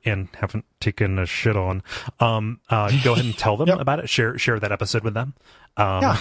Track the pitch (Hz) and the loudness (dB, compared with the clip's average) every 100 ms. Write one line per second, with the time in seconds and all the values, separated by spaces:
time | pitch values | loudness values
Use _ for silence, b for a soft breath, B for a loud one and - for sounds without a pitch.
0 | 113 98 95 - 95 110 - - 107 - | -2 -2 -4 -6 -4 -4 -8 -4 -4 0
1 | 101 95 87 - 113 104 92 95 - B | 0 0 -2 0 0 2 0 -2 -6 B
2 | B - 117 110 107 120 - 110 104 135 | B 0 2 2 -2 -6 -2 0 2 4
3 | 123 120 120 - 110 104 165 180 135 151 | 4 2 0 0 0 2 2 0 0 -2
4 | 151 - 113 - - 110 101 101 104 113 | -2 0 0 0 -2 0 -2 -2 -2 -2
5 | 110 107 131 - B B B - 98 95 | -2 -4 -6 -8 B B B 0 2 4
6 | 262 104 | 2 2